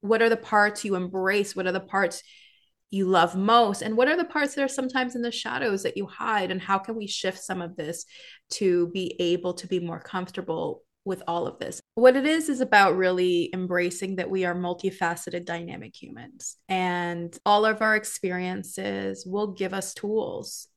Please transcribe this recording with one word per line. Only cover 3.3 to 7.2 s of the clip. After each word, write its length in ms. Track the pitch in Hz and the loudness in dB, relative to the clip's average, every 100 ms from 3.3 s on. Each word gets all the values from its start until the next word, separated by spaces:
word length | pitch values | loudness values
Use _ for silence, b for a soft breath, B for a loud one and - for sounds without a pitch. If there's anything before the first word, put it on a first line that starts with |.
| 185 | 4
most? 460 | 196 233 220 202 | 6 6 6 2
And 120 | 214 | -2
what 140 | 220 262 | 2 4
are 80 | 330 | 4
the 80 | |
parts 300 | 339 302 285 | 0 0 -2
that 100 | 285 | 0
are 40 | 277 | -2
sometimes 460 | 277 254 254 247 247 | 0 -2 -2 -2 -2
in 40 | |
the 100 | 233 | -4
shadows 520 | 233 - 131 254 196 | -4 -6 -2 0 0
that 160 | - - | -2 -4
you 80 | 196 | -8
hide? 440 | - 226 214 185 | -6 -2 0 0
And 120 | 190 | -4
how 160 | 180 196 | 0 -2
can 180 | 196 226 | 0 -8
we 100 | 208 | -6
shift 340 | - | -4